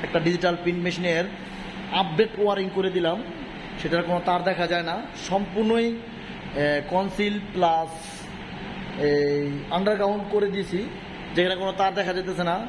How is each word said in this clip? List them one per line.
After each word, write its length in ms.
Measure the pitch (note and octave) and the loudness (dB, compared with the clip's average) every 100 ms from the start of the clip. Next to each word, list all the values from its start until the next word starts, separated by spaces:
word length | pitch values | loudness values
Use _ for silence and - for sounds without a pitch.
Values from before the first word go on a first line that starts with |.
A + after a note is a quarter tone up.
একটা 160 | C#3+ E3+ | 0 2
ডিজিটাল 360 | D#3+ F3 F3+ E3+ | 2 4 2 2
প্রিন্ট 260 | F3 F3 | 0 0
মেশিনের 420 | F3+ E3+ F3+ E3 F#3 - - - - - - | 0 0 2 2 0 -4 -12 -12 -10 -10 -4
আপডেট 400 | F3 F#3 D#3 A3 - | 0 0 2 2 4
ওয়্যারিং 300 | G#3 G3 F#3+ F#3+ | 2 2 0 0
করে 140 | F#3 | 0
দিলাম, 280 | F3+ E3+ F3+ - - - - - - | 2 2 0 -4 -10 -10 -10 -10 -6
সেটার 260 | D#3+ E3+ | -2 0
কোনো 160 | E3+ F3 F3 | 2 0 2
তার 160 | F3 | 2
দেখা 220 | F3+ F3+ E3+ | 2 0 0
যায় 180 | F3 E3 | 0 0
না, 60 | F3+ C#4 - - | -4 -6 -10 -2
সম্পূর্ণই, 600 | F#3+ G3 F#3 A3 A3+ A#3 | 0 0 0 4 4 2
এ, 760 | A#3 - - - - - C#3 D3 D3 C#3+ | -2 -8 -12 -12 -12 -8 0 2 2 2
কনসিল 460 | F3+ G3 F#3 G#3 G#3 F#3+ | 0 0 0 0 0 -4
প্লাস 400 | F3+ E3+ D#3+ D#3+ - - - - - - - - - - - | 2 4 4 0 -6 -12 -12 -12 -12 -12 -10 -10 -10 -10 0
এই 440 | D3 D3 C#3+ C#3+ C#3+ C#3+ C#3 | 4 4 4 2 0 -4 -2
আন্ডারগ্রাউন্ড 520 | E3+ G3 G#3+ G3+ G#3 G3+ | 0 2 4 2 2 0
করে 160 | G#3 G3+ | 2 2
দিয়েছি, 320 | F#3+ F#3 F3 A#3 - - - - | 0 -2 -2 -4 -8 -12 -12 -4
যেখানে 220 | - F3+ F#3 | 2 2 2
কোনো 160 | F#3+ | -2
তার 200 | F#3+ G3 | 2 2
দেখা 200 | F#3 F#3 | 2 0
যেতেছে 300 | F#3 F3+ E3+ | 0 -2 0
না। 120 | F3 F3+ | 0 0